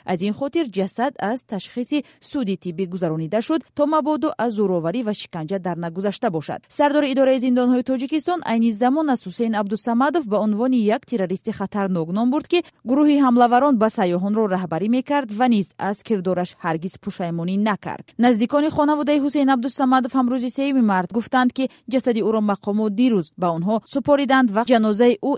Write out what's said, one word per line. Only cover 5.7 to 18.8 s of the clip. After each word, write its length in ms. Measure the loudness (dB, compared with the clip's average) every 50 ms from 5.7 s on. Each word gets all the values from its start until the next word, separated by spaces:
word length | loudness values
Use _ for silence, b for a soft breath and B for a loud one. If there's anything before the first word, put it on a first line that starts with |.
| -6 -6
نگذشته 520 | -6 -8 -6 -4 -4 -4 -4 -2 -4 -2
باشد. 300 | -2 -4 -6 -6 -10 -12 _ _
سردار 360 | -2 0 2 2 4 2 2 2 2
ادارهٔ 220 | 2 4 4 4 2
زندان‌های 440 | 2 2 2 2 4 2 2 2
تاجیکستان 580 | 0 -2 -2 -4 -2 -4 -4 -4 -2 -2 -4 -4 -2
عین 240 | -2 0 2 2 2
زمان 380 | 2 2 0 2 2 2 0 0
از 180 | 0 -2 -4
حسین 280 | -10 -6 -4 -4 -2 -2
عبدالصمدov 760 | -2 -2 -4 -4 -4 -4 -2 0 2 0 2 0 -2 -2 0
به 80 | -2
عنوان 360 | 0 0 0 0 0 0 2
یک 280 | 2 2 2 2 0 0 -2
تروریست 440 | -6 -4 -2 -2 -2 -4 -6 -6 -8
خطرناک 580 | -6 -6 -8 -6 -2 -2 -2 0 0 -2 -2 -2
نام 220 | -2 0 0 0
برد 160 | 0 -2 -2
که 160 | 0 -2 -2 B B B B B
گروه 240 | 0 2 4 4 4
حمله‌وران 720 | 4 4 4 4 6 6 6 6 6 4 4 4 4 4
به 100 | 2 0
سیاحان 460 | 2 0 0 0 0 0 0 0 0
را 120 | 0 0
رهبری 420 | 0 0 -2 -2 -4 -4 -2 0 0
می‌کرد 420 | 0 0 0 0 -2 -2 -2 -4 -2 0
و 100 | 2 4
نیز 260 | 4 2 0 -2 -6 -6
از 240 | -4 -4 -4 -6
کردارش 520 | -4 -4 -2 -2 0 -2 -2 -2 -4 -6 -8 _
هرگز 380 | -4 -4 -4 -2 -4 -8 -10 -8
پشیمانی 540 | -10 -12 -8 -6 -6 -6 -4 -4 -4 -2 -2
نکرد. 540 | 0 0 0 -2 -2 -6 -10 -12 -12 -14 _ -4 2
نزدیکان 520 | 2 4 4 2 0 0 0 0 0 0
خانوادهٔ 500 | 0 2